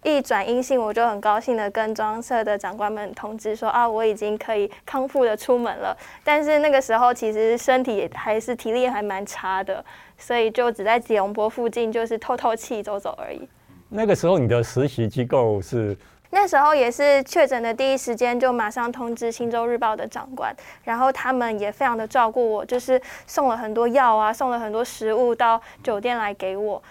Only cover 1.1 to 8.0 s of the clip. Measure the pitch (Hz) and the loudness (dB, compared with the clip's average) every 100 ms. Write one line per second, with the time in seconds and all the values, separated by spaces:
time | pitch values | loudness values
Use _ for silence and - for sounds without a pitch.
1.1 | 208 214 208 247 226 202 226 220 214 214 | 2 0 2 0 -2 -2 -2 -2 -2 -4
2.1 | 226 240 240 214 208 196 208 208 214 202 | -6 -2 -2 0 -2 -4 -4 -4 -4 -8
3.1 | - 208 220 214 220 220 240 233 220 220 | -10 -12 -8 -6 -4 0 2 2 2 0
4.1 | 196 208 214 - 214 202 - - 269 262 | 0 -4 -4 -4 -2 -2 -6 -8 -4 -2
5.1 | 285 240 214 - 247 233 - 190 - - | 2 2 2 0 0 0 -4 -6 -6 -12
6.1 | - - 302 302 302 302 269 262 226 247 | -6 0 2 4 4 4 4 4 4 4
7.1 | 247 220 214 220 233 - 254 262 202 | 2 -2 2 2 2 2 2 2 -2